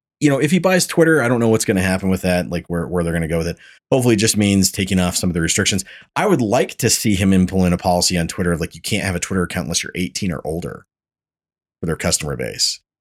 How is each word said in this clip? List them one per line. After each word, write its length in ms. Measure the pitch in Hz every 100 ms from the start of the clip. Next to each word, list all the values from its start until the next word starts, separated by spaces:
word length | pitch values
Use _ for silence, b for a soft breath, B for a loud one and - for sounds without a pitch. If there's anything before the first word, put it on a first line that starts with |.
| _ _
You 80 | 147
know, 80 | 139
if 120 | 151
he 80 | 175
buys 260 | 185 185 -
Twitter, 340 | - 165 156
I 60 | 120
don't 140 | 120
know 80 | 117
what's 160 | 110
gonna 180 | - 98
happen 260 | 92 95 95
with 140 | 92
that, 260 | 92 90 85
like, 180 | 85 -
where, 180 | 85 73
where 160 | 87
they're 100 | 85
gonna 140 | 82 80
go 120 | 82
with 100 | 82
it. 100 | 82 b b _
Hopefully 240 | 135 123
it 40 | 107
just 180 | 110 104
means 340 | 101 98 95
taking 300 | - 95 95
off 160 | 90 -
some 120 | 95
of 60 |
the 60 | 82
restrictions. 440 | 80 - 95 95 B B B
I 120 | 147 202
would 140 | 151
like 360 | 107 123 185 -
to 100 | 113
see 260 | - 113 95
him 160 | 98
implement 420 | 95 92 95 90
a 20 | 87
policy 400 | 95 87 - 90
on 120 | 82
Twitter 240 | - 87
of, 80 | 85
like, 160 | 85 82
you 40 |
can't 220 | - 101
have 140 | 92 85
a 20 |
Twitter 240 | - 92
account 220 | 85 92
unless 180 | 82 82
you're 80 | - -
eighteen 340 | 90 - 98
or 100 | 78
older 420 | - 82 67 - - _ _ _ _ _ _ _ _ _
for 60 | 85
their 100 | 78
customer 400 | 90 - 73 64
base, 420 | 60 - - - _ _